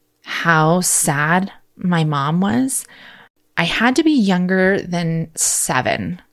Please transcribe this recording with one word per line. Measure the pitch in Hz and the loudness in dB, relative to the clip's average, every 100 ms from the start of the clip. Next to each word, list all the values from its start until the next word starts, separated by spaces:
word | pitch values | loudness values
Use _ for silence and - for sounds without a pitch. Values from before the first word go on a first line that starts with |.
| _ _ | _ _
how | - - 170 160 156 180 | -12 -4 2 4 4 2
sad | 180 - - 143 151 180 196 - _ - | 0 0 0 0 2 0 -2 -10 _ -6
my | 185 170 | -2 0
mom | 151 147 143 170 | 0 0 0 0
was. | 196 233 262 - - - - - - _ _ - | 0 0 -2 -4 -10 -20 -20 -20 -20 _ _ -4
I | |
had | 170 - 233 262 | -4 0 0 2
to | |
be | 320 | 2
younger | 294 196 180 180 190 185 196 | 2 2 2 0 2 2 0
than | - 175 165 165 165 | -2 -4 -2 -4 -6
seven | - - - - 131 - - 98 180 _ | -4 -4 -2 -2 0 0 -2 -4 -10 _